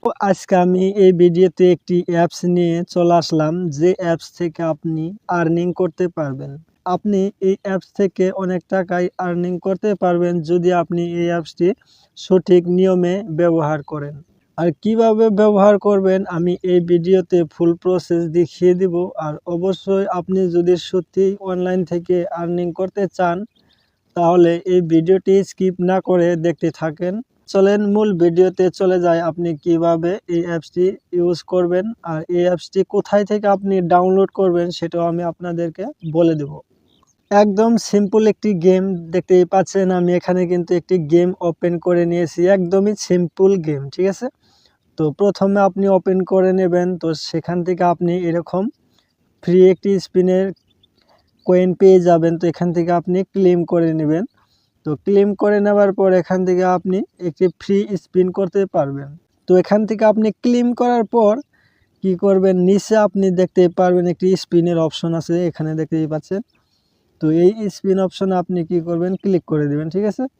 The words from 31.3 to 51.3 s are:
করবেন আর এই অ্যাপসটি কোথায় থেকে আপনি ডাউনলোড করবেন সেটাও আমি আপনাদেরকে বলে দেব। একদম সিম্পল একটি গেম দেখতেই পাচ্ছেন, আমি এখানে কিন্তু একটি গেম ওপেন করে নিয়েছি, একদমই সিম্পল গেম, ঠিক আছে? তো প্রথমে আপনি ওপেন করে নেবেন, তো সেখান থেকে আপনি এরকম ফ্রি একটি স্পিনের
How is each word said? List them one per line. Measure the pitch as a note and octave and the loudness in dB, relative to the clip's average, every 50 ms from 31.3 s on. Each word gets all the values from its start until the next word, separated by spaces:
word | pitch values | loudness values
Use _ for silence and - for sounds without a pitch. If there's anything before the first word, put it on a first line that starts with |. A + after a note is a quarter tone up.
| F3 D#3 - - - | -2 -4 -6 -4 -2
করবেন | F3+ F3+ E3+ F3 F3+ F#3 A3 A#3 _ - E3+ | 0 0 0 0 -2 -2 -4 -10 _ -10 -8
আর | D#3+ D#3 E3 - F3+ | -8 -8 -6 -4 -2
এই | F3 F3 | 0 0
অ্যাপসটি | F3+ F3+ E3+ - - - F#3+ F#3 _ - | 0 0 -2 -6 -6 -4 -4 -4 _ -2
কোথায় | G3+ F#3 - - G#3 G#3 G3 | -4 -2 0 0 0 0 0
থেকে | G#3 G#3+ G#3 G3+ G3 | -4 -2 2 0 0
আপনি | G3 G3+ G3 G3 F#3+ F3+ E3 | 0 0 -2 -2 0 0 2
ডাউনলোড | F3+ F3 F3+ F#3 F#3 F#3+ G3 F#3 _ - | 2 2 4 4 2 2 2 0 _ 0
করবেন | G3 F#3 E3+ F3 F3 F3 E3+ | 0 0 2 0 -2 -4 -6
সেটাও | - - E3 - E3+ E3+ E3+ | -8 -8 -6 -4 -4 -2 -2
আমি | E3+ E3+ F3 E3+ | -2 -4 -6 -6
আপনাদেরকে | E3 _ F3 F3 E3+ E3 E3+ E3 D#3+ - F#3+ - G3+ _ - E3 D3+ | -8 _ -10 -8 -6 -6 -6 -6 -6 -10 -12 -12 -12 _ -12 -4 0
বলে | E3 F3 E3 D#3+ D3+ | 2 2 2 2 0
দেব। | D3 C#3 D3+ D3+ - _ _ _ _ _ _ _ _ _ _ _ _ _ | -4 -8 -12 -18 -20 _ _ _ _ _ _ _ _ _ _ _ _ _
একদম | G3+ G3+ G#3+ G#3 G3 G3 A3 A#3 A#3 G#3+ - - | 2 4 4 4 2 2 2 2 2 0 0 0
সিম্পল | - G3+ G#3 F#3 G3+ A3 A3 G#3+ G3 | 0 0 0 2 2 2 2 2 0
একটি | _ - G#3+ G#3 E3+ D#3 | _ -2 -2 -2 2 4
গেম | F#3 F#3 F#3 F#3+ G3 F#3+ F3 E3+ E3 E3+ | 4 4 4 0 -2 -4 -6 -8 -4 -4
দেখতেই | F#3 E3 _ F#3 F3+ F3+ E3+ - | -4 0 _ 4 4 4 4 2
পাচ্ছেন, | F#3+ F3+ - - G3 F#3+ F#3 F#3 F3+ | 0 0 0 -2 -2 0 0 0 0
আমি | F3 F3 F3+ F3 | 0 2 0 0
এখানে | - - F3+ F3+ F#3 E3+ | 0 -2 -2 0 0 0
কিন্তু | F3+ F3 E3+ E3+ F#3 E3+ | -2 -4 -2 0 -2 -2
একটি | - _ F#3 F#3 D#3 C#3+ D#3+ | 0 _ -2 -2 0 2 2
গেম | F3 F3 F3+ F#3 _ - E3+ | 2 2 2 -2 _ -4 -6
ওপেন | D#3+ _ - F3 F3 E3 - | -4 _ -4 -4 -4 -2 -2
করে | F3+ F3+ F3 F3 E3+ | 0 0 2 0 0
নিয়েছি, | E3+ F3 F3 D#3 - - E3+ F3+ G3+ | 0 -2 -2 -4 -2 0 2 2 2
একদমই | G3 F3+ E3+ F#3 G3 G3 G#3 G#3+ - - | 2 0 0 0 0 0 0 -2 -4 -4
সিম্পল | - F3+ F3+ F3+ D#3+ _ - F#3+ F#3+ G3+ F#3 D#3+ | -2 0 0 0 -2 _ 2 2 2 2 2 -2
গেম, | D#3 D3+ C#3 C#3 C#3 - | -4 -6 -6 -8 -10 -6
ঠিক | - F3+ G3 F#3+ | -4 -2 -2 -2
আছে? | - A#3+ C4 _ _ _ _ _ _ _ _ _ _ _ _ _ | -4 -10 -12 _ _ _ _ _ _ _ _ _ _ _ _ _
তো | - D#3+ D3+ C#3 - | -4 -4 -4 0 0
প্রথমে | G3+ G3+ F3+ - G3 G3 G3 G3+ G3 | 0 0 0 0 0 0 2 2 2
আপনি | G3 F3+ F#3+ G3 G3 G3 | 2 0 0 0 2 2
ওপেন | F#3 F3+ G3+ F#3 F#3 F#3 - | 2 2 0 0 0 0 0
করে | F#3+ F#3+ F#3 F#3 F#3 F#3+ | 0 2 2 2 2 2
নেবেন, | F#3+ F3+ E3+ F3 F3+ F3+ F#3 E3 | 0 2 2 0 0 0 -4 -4
তো | E3 E3 D#3+ D3 - - | -4 -6 -6 -6 -8 -8
সেখান | - E3 - - E3+ F3+ E3+ | -8 -8 -6 -4 -6 -4 -4
থেকে | F3 F#3 E3 F3+ F3 E3+ | -4 -2 0 0 0 0
আপনি | E3 F3+ E3+ F3 F#3 F3+ E3 | 0 -2 -2 -2 -2 -2 -2
এরকম | E3 F3 D#3+ - - F3+ G3 B3+ - _ _ _ _ _ _ _ _ _ _ _ _ _ - | -4 -4 -4 -4 -4 -4 -4 -4 -8 _ _ _ _ _ _ _ _ _ _ _ _ _ -2
ফ্রি | - F3 F#3 F#3 F#3+ F#3 | 2 4 6 6 6 6
একটি | - _ G3+ G3 F#3 - | 2 _ -2 -2 -2 -2
স্পিনের | - _ F#3 F3+ F#3 F#3 F#3 F#3+ G3 F3 _ _ _ _ _ _ _ _ _ _ _ _ _ _ _ | -2 _ 0 2 2 2 0 0 -2 -6 _ _ _ _ _ _ _ _ _ _ _ _ _ _ _